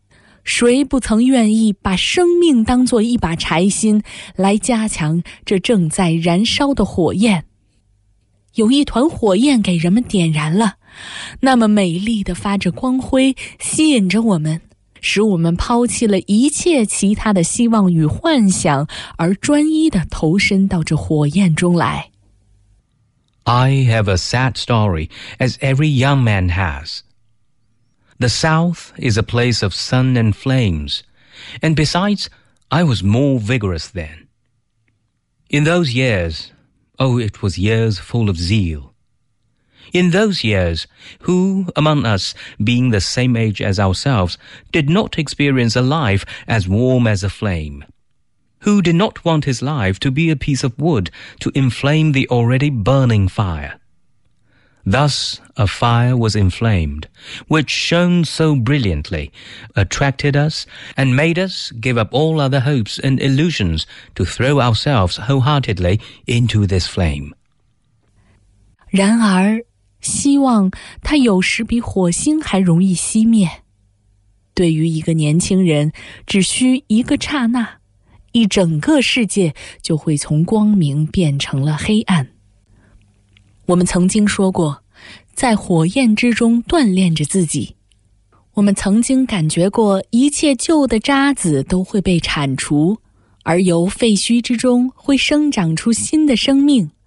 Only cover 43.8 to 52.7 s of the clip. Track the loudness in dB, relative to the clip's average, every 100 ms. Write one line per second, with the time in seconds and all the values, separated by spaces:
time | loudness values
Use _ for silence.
43.8 | 0 0 0 0 -2 -6 -20 -20 -6 -2
44.8 | 0 0 0 -4 -6 -2 0 2 0 0
45.8 | 0 0 0 -2 -4 -16 -4 -4 0 0
46.8 | 2 2 2 0 -4 -4 -4 -4 -8 -14
47.8 | -20 _ _ _ _ _ _ _ 0 2
48.8 | 2 2 0 -2 -2 0 -2 -4 -4 -2
49.8 | -2 -2 -2 0 0 -2 -2 -2 -4 -2
50.8 | -2 0 -4 -10 -20 -8 -4 0 0 0
51.8 | 0 2 2 0 0 0 2 2 0